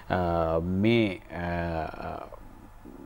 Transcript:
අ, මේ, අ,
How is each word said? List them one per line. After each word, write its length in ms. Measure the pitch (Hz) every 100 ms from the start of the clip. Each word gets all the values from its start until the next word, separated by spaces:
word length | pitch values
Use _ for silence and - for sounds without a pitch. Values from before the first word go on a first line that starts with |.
අ, 540 | - 92 87 85 80 82
මේ, 600 | 87 92 107 117 107 90 -
අ, 1080 | 87 87 87 85 82 - - 82 82 - - - - - - - -